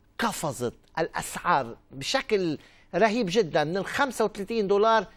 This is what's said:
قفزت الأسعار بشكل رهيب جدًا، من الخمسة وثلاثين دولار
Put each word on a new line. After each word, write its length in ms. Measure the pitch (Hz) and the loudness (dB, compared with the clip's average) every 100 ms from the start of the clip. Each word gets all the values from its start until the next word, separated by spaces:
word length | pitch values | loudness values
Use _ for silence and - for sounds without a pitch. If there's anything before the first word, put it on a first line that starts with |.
| _ - | _ -4
قفزت 540 | 226 - 156 123 120 - _ - | -4 -2 -6 -4 -6 -6 _ -6
الأسعار 760 | 165 - - - 175 156 117 - _ | -4 -6 -8 -6 0 0 0 -10 _
بشكل 680 | 131 135 269 - 208 175 143 - _ _ 175 | -12 -4 -4 0 0 0 -4 -8 _ _ 2
رهيب 300 | 220 226 190 | 2 2 0
جدًا، 340 | 208 170 160 | 0 2 0
من 140 | 151 190 | 0 -2
الخمسة 480 | 180 - 277 - 214 | -4 -2 -2 0 -2
وثلاثين 420 | 208 190 226 196 | -2 -4 -2 2
دولار 380 | 202 220 226 180 | 4 6 4 2